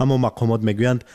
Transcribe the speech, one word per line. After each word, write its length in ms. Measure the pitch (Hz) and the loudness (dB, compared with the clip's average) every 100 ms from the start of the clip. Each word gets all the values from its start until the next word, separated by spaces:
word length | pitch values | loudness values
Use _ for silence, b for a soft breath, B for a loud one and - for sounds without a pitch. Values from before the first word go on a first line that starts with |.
اما 160 | 135 131 | 0 2
مقامات 460 | 120 - 117 113 | 0 -2 -2 0
می‌گویند 420 | 107 101 120 123 - | -2 0 0 -2 -6